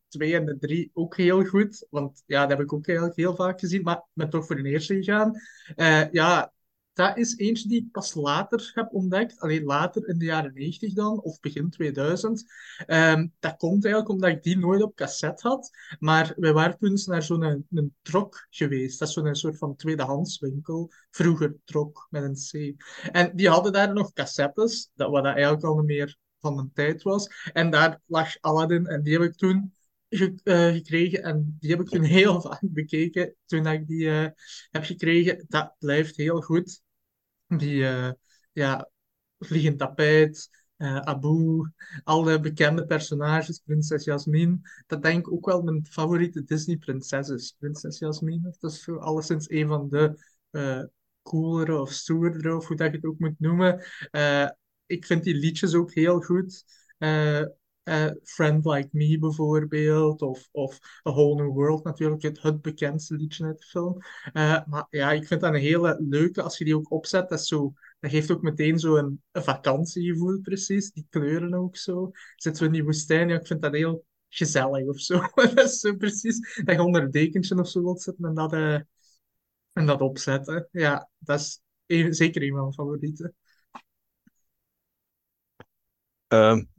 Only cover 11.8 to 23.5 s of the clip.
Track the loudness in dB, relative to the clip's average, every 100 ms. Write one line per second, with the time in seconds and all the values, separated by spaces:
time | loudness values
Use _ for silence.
11.8 | -4 -2 -2 -2 -2 -4 -8 -20 -20 -14
12.8 | -2 4 4 4 0 -4 -8 -4 0 2
13.8 | 2 2 0 0 2 0 0 0 2 2
14.8 | 0 -2 -8 -4 -6 -4 -2 -4 -6 -20
15.8 | -20 -4 2 4 2 0 4 4 4 2
16.8 | 0 0 0 -2 0 0 0 -2 -4 -4
17.8 | -4 -6 -2 -2 -2 -8 -14 -4 -2 -2
18.8 | -4 -6 -6 -2 -2 -2 -4 -6 -8 -6
19.8 | -4 -2 -2 -2 -4 -6 -6 -6 -6 -8
20.8 | -8 _ _ 0 2 2 0 -4 -8 -4
21.8 | -4 -8 -12 -8 -6 -8 -10 -10 -10 -10
22.8 | -16 -14 -2 2 2 4 6